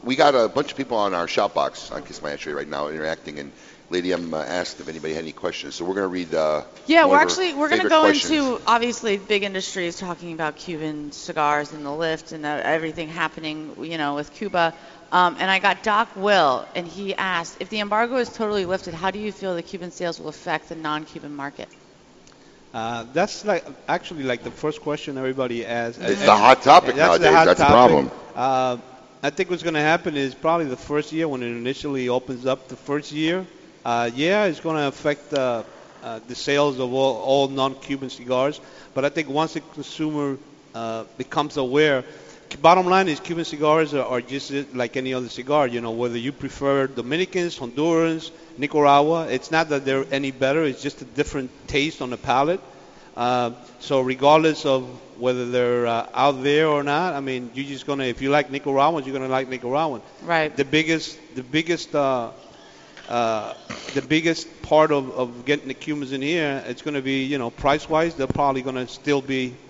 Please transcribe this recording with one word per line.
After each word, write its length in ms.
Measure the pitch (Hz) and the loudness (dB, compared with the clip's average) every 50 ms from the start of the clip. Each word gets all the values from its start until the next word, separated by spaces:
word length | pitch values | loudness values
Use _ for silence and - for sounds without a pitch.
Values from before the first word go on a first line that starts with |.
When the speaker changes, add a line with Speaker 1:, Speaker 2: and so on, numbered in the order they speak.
| - | -4
Speaker 1:
we 120 | 120 131 | -4 2
got 180 | 139 156 147 139 | 4 4 6 6
a 140 | 127 113 | 4 2
bunch 240 | 104 - 135 143 - | 2 0 -2 -4 -4
of 60 | - | -6
people 200 | - 139 123 123 | -8 -6 -4 -2
on 160 | 110 101 101 92 | 0 0 0 0
our 140 | 87 85 | -2 -2
shout 260 | 82 - - 104 101 - | -2 0 0 0 0 0
box 380 | - 71 67 - - - - | -2 -2 -2 -4 -8 -14 -12
on 120 | - 69 - | -12 -12 -12
Kiss 180 | - - - | -12 -16 -12
My 100 | - 73 | -8 -8
Ashtray 220 | 73 73 - 78 73 | -8 -8 -8 -8 -6
right 140 | 71 71 | -6 -6
now 200 | 76 76 71 73 | -6 -6 -6 -6
interacting, 500 | 73 78 78 78 78 82 80 - 82 73 73 | -6 -6 -6 -4 -6 -6 -6 -10 -14 -12 -12
and 120 | 71 71 - - - - - - - - | -14 -14 -16 -20 -20 -20 -20 -20 -12 -4
Lady 240 | 85 90 87 90 90 | -4 -2 0 0 -2
M, 200 | 85 87 82 80 | -2 -2 -4 -4
uh, 40 | 78 73 | -6 -4
asked 360 | 64 85 90 87 - - - | -4 -4 -4 -4 -6 -10 -12
if 80 | 73 | -12
anybody 260 | 73 80 80 76 80 78 | -12 -12 -8 -8 -6 -6
had 100 | 80 82 | -6 -8
any 80 | 80 76 | -10 -12
questions. 420 | - - 87 85 - - - - | -8 -8 -8 -6 -6 -12 -12 -10
So 80 | - 85 | -8 -6
we're 120 | 87 95 | -4 -2
gonna 120 | 101 98 | -2 -2
read, 260 | 92 87 92 90 78 80 | -4 -4 -6 -6 -4 -2
uh, 280 | 80 78 76 76 73 - - - - - | 0 0 0 0 -2 -4 -8 -20 -16 -2
Speaker 2:
Yeah, 160 | - 311 330 | 4 6 6
Speaker 1:
one 80 | 320 277 | 6 8
Speaker 2:
we're 60 | 269 | 6
Speaker 1:
of 60 | 294 | 4
her 60 | 311 | 4
Speaker 2:
actually, 260 | - - 359 370 349 285 | 4 0 -2 -2 -4 -2
we're 140 | 277 302 302 | -2 0 0
gonna 120 | 339 330 | 0 0
Speaker 1:
favorite 80 | 370 - | 2 4
Speaker 2:
go 120 | 330 311 | 4 6
Speaker 1:
questions. 300 | 311 311 302 285 - - | 6 6 4 2 0 0
Speaker 2:
into, 300 | 320 302 277 262 240 - - | 0 0 0 0 -2 -2 0
obviously, 520 | - 226 233 233 240 220 - 233 226 202 | 0 2 2 2 -2 -4 -4 -2 -2 -2
big 260 | 202 190 - 214 202 202 | -2 -2 -2 -2 -2 -2
industries 540 | 196 190 190 185 - - 190 175 170 170 | -4 -6 -6 -8 -6 -6 -6 -6 -6 -6
talking 340 | - 185 180 175 - 175 175 165 | -8 -8 -10 -10 -10 -10 -12 -8
about 220 | 160 160 151 151 | -6 -6 -6 -6
Cuban 560 | - - 180 170 151 156 156 151 151 147 147 | -8 -12 -10 -8 -6 -6 -8 -8 -8 -10 -12
cigars 600 | 139 - - - 170 160 151 147 147 147 147 143 151 | -14 -14 -14 -8 -4 0 0 2 2 0 -2 -4 -10
and 120 | 151 147 | -12 -10
the 60 | 139 | -8
lift 400 | 143 156 170 160 160 156 - - | -6 -4 -2 -2 -2 -4 -6 -14
and, 140 | 165 156 151 | -12 -8 -6
uh, 160 | 147 147 139 - | -6 -4 -2 0
everything 460 | 123 160 160 160 160 151 175 160 156 | 0 0 0 -2 -4 -6 -8 -10 -8
happening, 680 | 165 175 165 160 - 165 160 156 151 156 151 147 - - | -6 -4 -6 -6 -6 -8 -10 -8 -8 -8 -10 -12 -12 -12
you 160 | 131 160 170 | -10 -8 -6
know, 160 | 160 147 143 143 | -4 -2 -2 -2
with 160 | 147 147 - - | -4 -6 -8 -10
Cuba. 400 | - 220 196 - 180 170 165 - - - - - - - - | -10 -8 -4 0 0 0 0 -2 -6 -20 -20 -20 -20 -8 0
Um, 240 | - 180 180 175 151 - | 4 4 4 4 2 0
and 100 | 180 190 | 0 2
I 80 | 190 190 | 2 2
got 220 | 190 202 185 185 - | 2 2 0 2 0
Doc 240 | 220 208 214 233 - - | 0 2 2 0 -2 -4
Will, 500 | 196 190 208 202 185 156 139 127 - - - - | -2 2 4 6 6 6 6 4 0 -2 -6 -8
and 120 | - 175 | -8 -8
he 280 | 170 - 190 202 190 190 | -8 -10 -8 -6 -6 -4
asked, 420 | - 190 190 180 170 170 - - - | -4 -2 -2 -2 -2 -4 -6 -10 -12
"If 100 | - - | -10 -6
the 100 | 220 214 | -4 -4
embargo 380 | 208 202 214 214 233 240 262 | -2 0 0 0 0 0 0
is 120 | 254 240 226 | -2 -2 -2
totally 360 | - - 220 214 208 202 185 | -4 -6 -4 -2 0 -2 0
lifted, 280 | 175 185 185 - 180 165 | 0 -2 -4 -4 -8 -8
how 180 | 160 180 190 | -4 -4 -4
do 80 | 190 208 | -4 -4
you 120 | 214 214 | -8 -8
feel 240 | 196 - 196 190 180 | -8 -6 -6 -4 -4
the 80 | 170 170 | -4 -6
Cuban 280 | - - 175 175 175 | -8 -12 -12 -12 -12
sales 280 | - - 180 170 165 - | -8 -6 -6 -6 -6 -6
will 100 | 165 156 | -10 -12
affect 400 | 147 - - 185 156 156 - - | -12 -10 -6 -4 -4 -4 -4 -10
the 60 | 165 | -12
non-Cuban 600 | 160 160 151 151 151 156 - - 165 - 147 147 | -8 -4 -4 -4 -4 -6 -10 -16 -14 -14 -12 -10
market?" 320 | 143 139 143 - - - - - - - - _ _ _ _ - - - - - - - - - - - - - | -10 -10 -10 -10 -12 -16 -16 -18 -20 -20 -20 _ _ _ _ -20 -20 -20 -20 -20 -20 -20 -20 -20 -20 -20 -12 -10
Speaker 3:
Uh, 320 | 117 110 113 120 117 113 120 | -8 -6 -6 -6 -8 -10 -4
that's, 320 | 131 160 190 214 - - - | 0 0 0 0 -2 -8 -2
like, 220 | 208 190 160 - - 135 - - | -2 -2 -2 -2 -8 -18 -14 -4
actually, 360 | - 156 180 - - 180 156 135 | -4 -4 -4 -4 -8 -10 -6 -2
like, 200 | 131 123 117 - | -2 -4 -4 -4
the 80 | 123 | -12
first 300 | 113 - - 151 151 151 | -10 -4 -4 -4 -4 -4
question 360 | - 147 147 151 - 160 139 | -6 -6 -6 -6 -6 -8 -8
everybody 480 | 131 131 131 131 135 131 123 117 117 110 | -4 -4 -4 -2 -2 -2 -2 -2 -4 -4
asks. 320 | 110 120 120 117 117 120 | -4 -4 -2 -2 -4 -6
Speaker 1:
It's 220 | - - - 98 101 | -6 -2 -2 0 4
Speaker 3:
And 100 | 98 - | 6 6
Speaker 1:
the 60 | 104 | 8
hot 240 | 104 107 127 131 - | 10 10 8 8 8
topic 340 | - 135 131 135 - 127 123 | 10 10 10 10 10 8 2
Speaker 3:
that's 220 | 139 160 180 - | 4 6 6 6
the 80 | - - | 6 6
Speaker 1:
nowadays. 100 | 156 160 | 8 8
Speaker 3:
hot 80 | 165 165 | 8 8
Speaker 1:
That's 140 | 170 - - | 8 6 6
the 60 | 156 | 8
Speaker 3:
topic. 80 | 139 - | 8 10
Speaker 1:
problem. 380 | 120 123 - - 73 67 64 - - - - - | 10 10 10 8 6 4 0 -6 -12 -18 -12 -6
Speaker 3:
Uh, 420 | - 123 135 131 127 127 127 123 117 - - - - - - - - | -2 0 0 2 2 0 0 -2 -4 -8 -18 -20 -20 -20 -20 -14 -4
I 100 | - 147 | -4 -4
think 180 | 147 - 185 180 | -2 -2 -2 -2
what's 140 | 180 160 160 | -2 -4 -2
gonna 180 | 170 160 151 | -2 0 2
happen 340 | 147 151 165 175 - 175 151 | 4 4 2 2 2 -2 -2
is 180 | 143 139 131 123 | -2 -2 -2 -4
probably 340 | - - 160 165 170 165 | -2 0 0 2 2 0
the 100 | - - | -2 -4
first 340 | - - - 147 151 147 147 | -8 -6 -4 -2 -2 -2 -2
year 160 | 156 160 165 | -4 -4 -2
when 160 | 156 139 127 123 | -2 -2 -4 -4
it 40 | |
initially 600 | 120 117 120 117 131 135 - - 147 139 135 127 | -6 -6 -4 -4 -6 -6 -4 -6 -4 -4 -2 0
opens 380 | 123 120 127 127 - 131 120 127 | 0 0 0 -2 -4 -10 -4 -2
up, 240 | 131 131 135 - - | -2 -2 -2 -4 -18
the 80 | 131 | -18
first 340 | - - - 143 147 147 - | -16 -6 -4 -4 -4 -4 -6
year, 340 | 147 147 156 160 175 185 185 180 - - - - - - - | -6 -2 0 0 0 -2 -4 -8 -16 -20 -20 -20 -20 -12 -4
uh, 260 | 123 117 117 117 120 120 | -2 0 0 0 -2 -2
yeah, 300 | 131 151 170 196 208 214 | -2 0 2 2 2 2
it's 160 | 190 151 - | 0 -2 -4
gonna 260 | - 160 160 156 147 | -4 -4 -2 -2 -2
affect, 460 | 139 135 - - 151 143 139 - - 151 | -2 -4 -2 -2 -2 -2 -2 -6 -6 -2
uh, 300 | 139 131 127 120 113 107 - - - - - - - | -2 0 0 -2 -4 -6 -10 -18 -20 -20 -20 -20 -16
uh, 180 | - 117 113 113 - 123 | -14 -12 -12 -12 -12 -14
the 60 | 123 | -12
sales 440 | - - - 143 143 143 143 131 127 | -8 -2 0 2 2 2 2 0 -2
of 140 | 131 123 123 | -4 -2 0
all, 240 | 135 135 135 120 107 | 2 2 2 2 0
all 260 | 95 135 135 139 139 135 | 0 2 4 4 4 2
non-Cuban 600 | 135 139 131 135 135 - - - 143 135 135 127 | 2 0 0 -2 -2 -6 -6 -6 -6 -6 -6 -10
cigars. 520 | - - 123 123 127 127 131 143 147 - - - - - - - - | -12 -12 -4 -2 0 2 2 0 -2 -6 -16 -20 -20 -20 -20 -6 -4
But 100 | 135 135 | 0 0
I 60 | 143 | 0
think 180 | 143 170 156 | 0 -2 -4
once 280 | 135 135 151 160 156 - | -2 0 0 0 0 -2
the 40 | 160 | -10
consumer, 800 | 139 - - 151 139 - - - 156 156 151 147 143 143 135 131 - - - - - - - | -12 -10 -14 -14 -12 -12 -6 -4 -4 -4 -2 -2 -4 -4 -4 -6 -10 -20 -20 -20 -20 -16 -12
uh, 300 | 113 117 113 113 113 110 - - | -8 -8 -6 -6 -8 -10 -12 -10
becomes 400 | - 127 - - 156 147 147 - | -12 -10 -4 -2 -2 -2 -2 -2
aware, 480 | 147 131 123 127 147 156 151 139 131 120 - - - - - - - - - | -4 -2 2 4 4 4 4 4 2 -2 -6 -18 -20 -20 -20 -20 -20 -18 -18
c-, 80 | - 143 | -8 4
bottom 240 | 147 160 180 185 185 | 6 8 8 8 6
line 240 | 180 185 190 190 180 | 4 4 4 4 2
is 100 | 147 139 | -2 -4
Cuban 240 | - - 170 165 165 | -4 -6 -6 -6 -6
cigars 500 | - - 147 151 151 151 160 160 143 143 | -6 -4 0 2 4 4 4 2 2 0
are, 120 | 139 123 | -2 -2
are 160 | 110 127 123 | 0 -2 -4
just 320 | 120 123 135 139 135 - 135 139 143 143 131 | -4 -4 -8 -8 -6 -4 -6 -6 -6 -6 -4
like 220 | 127 123 117 - | -4 -4 -2 -2
any 180 | 135 131 131 131 | -4 -4 -2 -4
other 140 | 127 123 | -4 -6
cigar. 400 | 113 - - 127 131 143 151 143 | -6 -10 -12 -4 0 2 2 2
You 140 | 123 120 117 | 2 -2 -4
know, 100 | 117 117 | -4 -4
whether 260 | 113 117 123 123 117 | -4 -2 -2 -2 -2
you 140 | 120 117 135 | -4 -6 -6
prefer 560 | 147 - - 135 - - 143 139 139 139 135 | -8 -8 -12 -12 -8 -4 0 2 2 2 2
Dominicans, 720 | 135 135 123 117 123 147 170 185 185 - 180 175 170 165 - | 0 -2 -6 -4 -4 -2 -2 -2 -2 -2 -4 -4 -4 -6 -8
Hondurans, 720 | 135 120 117 135 156 170 165 160 165 160 160 160 156 - - - - - - | -12 -8 -4 -2 0 2 2 2 2 2 0 -4 -8 -14 -18 -20 -20 -20 -8
Nicaragua, 720 | - 143 147 - 151 147 143 143 143 143 156 165 165 165 | -6 -6 -2 2 4 6 8 8 6 6 4 2 0 0
it's 240 | - 123 131 - - | -2 -4 -4 -4 0
not 160 | 160 160 165 | 0 0 2
that 160 | 156 147 139 135 | 2 -2 -2 0
they're 220 | 135 135 135 135 135 139 | 0 0 0 0 -2 -4
any 180 | 135 143 135 | -2 -2 -4
better, 320 | 131 123 135 135 139 160 160 | -2 -2 0 0 2 2 0
it's 180 | 147 127 - | 0 -2 -4
just 200 | - 143 - - | -8 -8 -8 -8
a 40 | 135 | -18
different 460 | 123 - 127 147 - - 139 131 127 - - - | -8 -4 -4 -4 -2 -2 -6 -6 -8 -12 -16 -10
taste 340 | - 143 147 143 160 - - | -2 0 0 0 0 -4 -8
on 80 | 143 127 | -8 -8
the 80 | 123 | -8
palate. 440 | 113 - 127 120 131 143 156 180 196 - - - - - - - - - - - - | -8 -2 0 2 2 4 2 0 -2 -6 -16 -20 -20 -20 -20 -20 -20 -20 -16 -6 -4
Uh, 320 | 120 123 123 123 120 117 120 - - - - - | -2 0 0 0 0 -2 -6 -10 -18 -20 -20 -18
so 180 | - - 147 135 | -4 0 0 0
regardless 680 | 127 127 131 131 135 143 151 160 160 160 151 - - | 2 0 -2 4 6 8 8 8 6 4 0 2 0
of 200 | 143 135 131 127 127 123 - - - - - | 2 2 2 0 -6 -14 -18 -20 -20 -12 -2
whether 260 | 120 127 127 127 123 120 | -2 0 0 0 -2 -2
they're, 340 | 123 123 123 120 123 120 120 | 0 0 2 2 2 2 2
uh, 220 | 117 113 117 - - - | 0 0 -2 -2 -4 0
out 280 | 123 131 143 139 131 | 2 2 2 2 2
there 280 | 127 143 147 151 160 156 | 0 2 4 4 4 4
or 140 | 151 147 143 | 2 0 0
not, 300 | 143 143 156 180 185 156 | 0 0 0 0 -2 -4
I 60 | 139 | -4
mean, 320 | 139 135 131 123 123 120 113 | -6 -4 -6 -6 -8 -8 -8
you're 120 | 131 139 | -10 -8
just 200 | 139 139 127 - | -8 -10 -10 -6
gonna, 200 | - 143 139 135 | -4 -4 -2 -2
if 160 | 127 117 - | -4 -4 -2
you 80 | 135 135 | 0 2
like 200 | 143 151 143 147 | 2 2 2 0
Nicaraguans, 560 | 135 143 143 147 139 135 139 151 170 156 127 | -6 -6 -4 0 2 4 4 4 2 0 -4
you're 60 | 135 135 | -6 -6
gonna 140 | 135 131 | -6 -4
like 220 | 131 131 131 135 123 | -2 -2 -2 -2 -4
Nicaraguan. 520 | 131 123 120 120 131 147 165 156 135 110 - - - - - | -8 -8 -4 -2 -2 0 -2 -2 -4 -8 -12 -18 -20 -16 -4
Speaker 2:
Right. 320 | 165 170 160 156 151 139 | -2 0 0 0 -2 -2
Speaker 3:
The 80 | 135 143 | -2 -2
biggest, 560 | 135 139 156 160 156 165 156 - - - - - - - | 2 2 0 2 2 0 -2 -2 -8 -12 -16 -20 -12 -12
the 80 | 131 127 | -12 -10
biggest, 500 | 123 135 156 160 165 170 156 - - - | -2 -2 -2 0 0 -2 -4 -4 -4 -2
uh, 360 | 147 143 135 131 123 117 113 - - - - - - - - - - - - - - - - | 0 2 2 0 -2 -4 -6 -12 -18 -20 -20 -20 -20 -20 -20 -20 -20 -20 -20 -20 -20 -12 -4
uh, 460 | - 120 117 113 110 107 104 110 123 - - - - - - - - | -2 0 0 0 0 -2 -4 -8 -12 -14 -14 -16 -14 -14 -14 -6 -6
the 80 | 139 | -6
biggest 460 | 127 127 156 156 156 170 160 - - - - - | -2 2 0 2 2 2 0 0 -6 -14 -16 -18
part 320 | - - 156 151 156 156 147 | -2 2 4 4 6 6 2
of, 180 | 143 135 127 | 0 -2 -4
of 320 | - 127 127 123 120 120 120 | -4 -4 -4 -4 -6 -8 -2
getting 240 | 135 147 147 - | -2 -2 -2 -2
the 60 | 131 131 | -10 -12
Cubans 400 | - - 156 151 147 143 127 139 | -10 -8 -8 -6 -6 -6 -6 -6
in 80 | 135 | -6
here, 420 | 135 147 170 175 156 147 139 135 - | -4 -2 -2 0 -2 -2 -4 -4 -6
it's 160 | 120 123 - | -10 -12 -8
gonna 200 | - 156 147 139 | -8 -6 -6 -4
be, 240 | 131 135 135 135 131 | -2 -2 -2 -2 -2
you 120 | 131 147 | -2 -2
know, 120 | 139 120 117 | -2 -4 -6
price-wise, 640 | - - - 139 143 151 - - 156 156 165 170 160 | -6 -2 0 2 2 0 0 -2 0 0 0 0 -2
they're 100 | 135 135 | -4 -4
probably 360 | 131 - 151 143 139 135 131 | -4 0 0 0 0 0 -2
gonna 260 | 127 135 131 127 127 | -4 -6 -6 -6 -8
still 340 | 120 - - - 147 143 139 | -8 -10 -8 -2 0 0 0
be 320 | 127 135 135 131 127 123 123 - - | 0 -2 -4 -2 -2 -4 -8 -14 -20